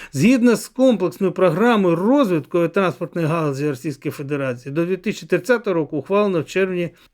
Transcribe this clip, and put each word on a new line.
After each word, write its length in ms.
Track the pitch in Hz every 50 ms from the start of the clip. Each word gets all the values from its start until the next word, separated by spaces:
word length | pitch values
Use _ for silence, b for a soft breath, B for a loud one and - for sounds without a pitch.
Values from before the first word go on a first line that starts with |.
| B B -
Згідно 440 | 131 151 233 269 247 233 247 220
з 120 | - - -
комплексною 640 | - - 262 262 233 - 180 165 - - 196 180 -
програмою 640 | - 185 175 156 185 220 247 233 208 190 175 170
розвитку 720 | 170 190 226 277 294 262 190 175 156 131 - - 175 170 160
транспортної 580 | 165 196 190 170 131 - 175 160 - 175 165
галузі 420 | 147 160 170 156 147 135 135 147 151
Російської 440 | 135 120 - 160 135 - - 147 -
Федерації, 640 | - 143 135 147 139 139 131 123 123 - 143 139
до 120 | 165 170
дві 100 | 180 190
тисячі 300 | 180 - 214 202 - 170
тридцятого 480 | - 185 170 - - 240 226 226 208 180
року 220 | 165 147 - 160
ухвалено 440 | 143 - - 196 208 208 202 185 160
в 40 | 131
червні, 460 | - - 185 190 185 180 175 175 165 b b b b